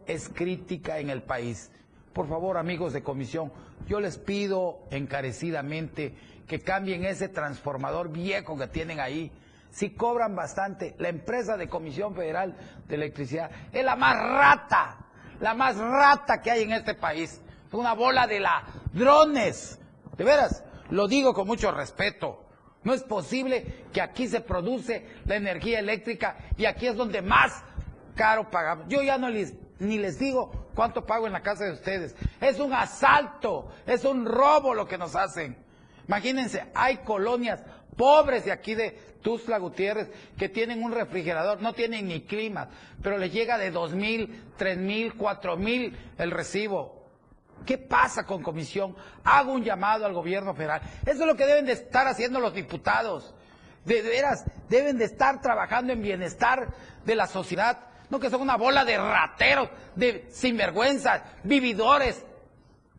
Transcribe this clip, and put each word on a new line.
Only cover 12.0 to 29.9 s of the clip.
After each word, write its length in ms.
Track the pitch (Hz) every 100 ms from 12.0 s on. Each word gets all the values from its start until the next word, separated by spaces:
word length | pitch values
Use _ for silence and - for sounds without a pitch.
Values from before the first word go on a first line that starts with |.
| 208
Federal 400 | 185 160 165 190 - - - -
de 60 |
Electricidad 560 | 151 151 147 135 160 160 - -
es 120 | -
la 120 | 262 247
más 200 | 269 233
rata, 840 | 233 269 285 285 - 196 139 - - - - -
la 140 | 214
más 220 | 226 262 202
rata 640 | 233 269 285 285 - 220
que 80 | 226
hay 120 | 233
en 100 | 214
este 220 | 226 220
país. 480 | - 165 156 165 - - - -
Es 80 |
una 200 | 208 240
bola 340 | 220 247 262 240
de 100 | 208
ladrones. 1400 | 190 156 - - - 160 254 294 311 285 190 - - - - - - -
De 80 |
veras, 400 | 208 294 240 - - - -
lo 200 | 175 202
digo 260 | 269 262
con 140 | 202 190
mucho 240 | 226 202
respeto. 720 | 143 143 - 202 - 151 - - _ _ _
No 100 | 208
es 80 | 254
posible 840 | - 208 - 254 262 247 - - -
que 80 | 190
aquí 280 | 175 - 247
se 120 | 226
produce 640 | 220 185 180 254 240 220 - - -
la 80 |
energía 460 | 208 202 170 208 226
eléctrica 560 | 208 220 233 214 202 - - -
y 100 | 214
aquí 200 | 196 247
es 100 | 220
donde 260 | 233 202
más 420 | 185 254 - - - - - - -
caro 340 | - 220 220 214
pagamos. 360 | 180 156 165 160
Yo 160 | 277
ya 160 | 277 269
no 100 | 254
les, 240 | 220 165 - - -
ni 180 | 196